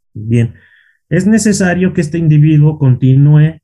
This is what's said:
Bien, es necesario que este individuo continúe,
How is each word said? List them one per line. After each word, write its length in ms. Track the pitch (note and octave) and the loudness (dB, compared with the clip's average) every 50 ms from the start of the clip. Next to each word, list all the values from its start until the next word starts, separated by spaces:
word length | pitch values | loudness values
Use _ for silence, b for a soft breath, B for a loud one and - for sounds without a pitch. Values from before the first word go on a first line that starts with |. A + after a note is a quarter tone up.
| _ _ - | _ _ -18
Bien, 400 | A2 G#2+ A2+ A#2 A#2+ A2+ G#2+ b b b b b b b b b b b - | -12 -8 -4 -2 -2 -2 -4 b b b b b b b b b b b -6
es 180 | D#3 F3+ F#3 | -4 -2 0
necesario 680 | G#3 A3 G#3+ G#3+ G#3+ G3 G3+ F#3+ F3+ F3 F3+ F#3 F3+ - | 0 0 0 0 -2 -2 -2 -2 -2 -2 -2 -2 -2 -2
que 60 | F3+ | -4
este 180 | D#3+ - - | -6 -4 -4
individuo 640 | E3+ E3 D#3 D3+ D3 D3 D#3 D#3 D3 D3 D#3 D3+ D3+ | -4 0 0 2 2 2 2 2 2 2 0 0 0
continúe, 800 | C#3+ B2+ B2+ - C3+ C3 C3 C#3 C#3+ D3 D3+ D3+ D3+ D#3 D#3 - | 0 0 0 0 0 0 2 2 4 4 4 2 2 0 -2 -6